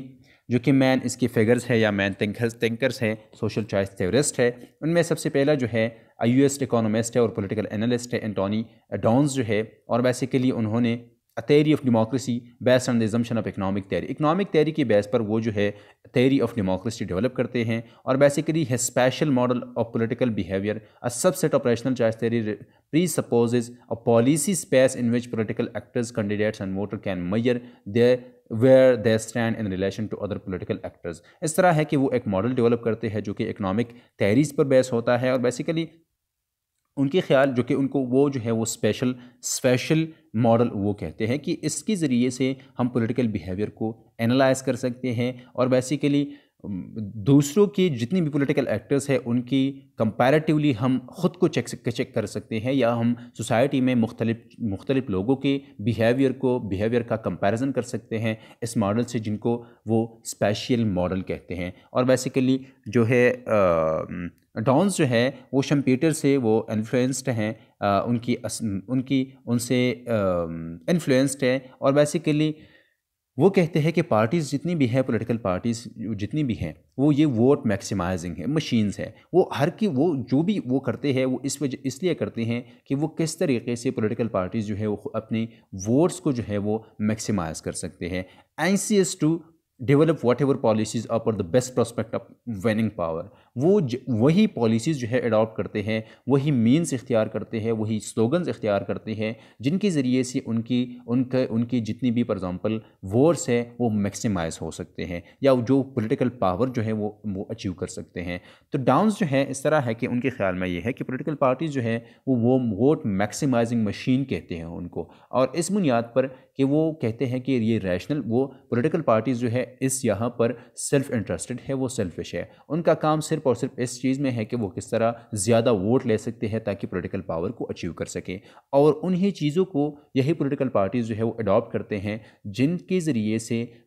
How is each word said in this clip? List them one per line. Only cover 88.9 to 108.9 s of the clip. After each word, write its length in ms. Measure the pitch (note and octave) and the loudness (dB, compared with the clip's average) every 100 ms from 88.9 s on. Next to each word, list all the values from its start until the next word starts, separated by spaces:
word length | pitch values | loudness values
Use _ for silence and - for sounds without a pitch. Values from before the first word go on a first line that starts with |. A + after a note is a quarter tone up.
| G3+ F#3 - | 2 2 0
to 160 | D3+ E3 - _ _ - | 0 0 -4 _ _ -8
develop 320 | A#2+ C#3 D#3+ D#3 | 2 4 4 2
whatever 380 | A#2 A#2+ C#3 | 0 2 2
policies 480 | C3 C#3 G#2+ A2 A#2+ | 2 2 2 0 -4
offer 320 | G#2+ A2+ A#2+ | -2 -2 0
the 120 | G#2 F2 | -2 0
best 240 | B2+ - - | 0 0 0
prospect 340 | A2+ - G#2+ A2+ | -2 -4 -6 -8
of 400 | - - A#2+ G2+ | -10 -14 -10 -4
winning 320 | A2 G#2+ A2 | 0 0 0
power, 360 | F#2 E2 D#2+ G2 - _ A#2+ | -2 -4 -6 -8 -16 _ -2
वो 240 | D#3 G3+ | 2 4
ज-, 160 | C#3+ A#2+ - | 2 -4 -4
वही 380 | A2 B2+ F3 G#3+ | 2 4 4 2
पॉलिसीज़ 500 | A#2 A#2 A2+ D#3 D3 | 2 2 2 0 -2
जो 100 | A#2 | -2
है 140 | A#2+ | -2
अडॉप्ट 360 | A#2+ A2 A2 - | 2 2 2 -2
करते 240 | F#2 G#2+ | -6 -4
हैं, 240 | G#2 A2 A2 - - | -4 -4 -6 -10 0
वही 220 | C#3 C#3+ | 2 2
मीन्स 420 | C3 A2+ D3 E3+ | 2 4 2 2
इख्तियार 340 | C3 - A2+ G#2+ | -6 -2 0 0
करते 320 | G#2+ G2 A#2 | -4 -8 -6
हैं, 120 | A2 | -4
वही 280 | A2 G#2+ G#2+ | -2 -2 -4
स्लोगन्स 480 | - - A2 E3+ D3 | -4 0 0 0 -2
इख्तियार 360 | A#2 G#2+ G2+ | -4 0 0
करते 300 | G2 F#2+ - | -2 -6 -6
हैं 220 | A2 G#2+ B2+ - - | -6 -6 -6 -14 -6
जिनके 280 | A#2+ F#3 G#3 | -2 0 2
ज़रिए 340 | D#3 B2+ B2+ | 2 2 2
से 160 | B2 C3+ | 0 -4
उनकी, 640 | - A2+ A2+ B2 B2 - - | -2 -2 0 -2 -2 -6 -2
उनके, 380 | A#2+ B2+ C3 - | -2 0 0 0
उनकी 360 | A2+ A#2 B2 | -2 -2 -2
जितनी 300 | A2 G#2 B2+ | -2 -2 0
भी 120 | A#2 | 0
for 140 | A#2 G2 | 0 -2
example 420 | F2+ F2+ G#2+ A2 - _ F#2+ | -4 -4 -4 -4 -8 _ -2
वोट्स 440 | A2+ D#3 D#3 - | 4 4 4 0
हैं 260 | A#2+ A#2+ - | -2 -2 -4
वो 80 | A#2+ | -2
मैक्सिमाइज 680 | G#2+ G2+ - A#2+ F#2 E2 - | 0 -2 -2 -2 -2 -2 -6
हो 100 | D#2+ | -10
सकते 320 | - F2 - | -10 -12 -10
हैं 200 | F2+ F2 - _ | -8 -8 -12 _
या 120 | C3+ B2+ | 2 4
जो 280 | A2+ C#3 | 4 2
पॉलिटिकल 460 | C3 - G#2+ C#3 B2 | 0 -2 -2 0 -2
पावर 400 | A#2 F#2+ F2+ C3 | 0 0 0 -2
जो 120 | B2+ | -2
है 100 | A2 | -4
वो, 300 | A2 G#2 G#2+ G#2+ | -4 -6 -8 -8
वो 180 | F#2+ | -8
अचीव 300 | - A2 G2+ | -8 -8 -8
कर 140 | E2+ F#2 | -6 -8
सकते 340 | - - F2+ | -10 -12 -10
हैं। 200 | F2+ F2 - - _ | -8 -8 -12 -20 _
तो 80 | C#3 | -2
डाउन्स 400 | B2 | 2